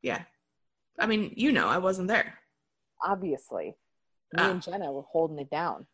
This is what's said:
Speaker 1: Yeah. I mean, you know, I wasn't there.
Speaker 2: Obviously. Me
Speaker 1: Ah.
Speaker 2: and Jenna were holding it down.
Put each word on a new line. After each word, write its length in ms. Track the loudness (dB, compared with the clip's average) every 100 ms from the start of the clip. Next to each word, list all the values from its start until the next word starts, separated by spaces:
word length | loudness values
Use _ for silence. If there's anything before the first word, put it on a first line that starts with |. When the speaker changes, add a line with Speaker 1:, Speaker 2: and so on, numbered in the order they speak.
Speaker 1:
Yeah. 200 | -2 -4 -6 _ _ _ _ _ _ -4
I 100 | 0
mean, 260 | 2 0 0
you 160 | 4
know, 160 | 4 4
I 100 | 4
wasn't 280 | 2 0 2
there. 280 | 2 0 -6 _ _ _ _ _ _
Speaker 2:
Obviously. 720 | -2 0 0 -4 -4 -8 -8 -10 _ _ _ _ _
Me 100 | 0
Speaker 1:
Ah. 80 | 2
Speaker 2:
and 100 | 0
Jenna 300 | -4 -6 -4
were 100 | -6
holding 380 | -2 0 0 -2
it 100 | -4
down. 380 | -2 -2 -4 -12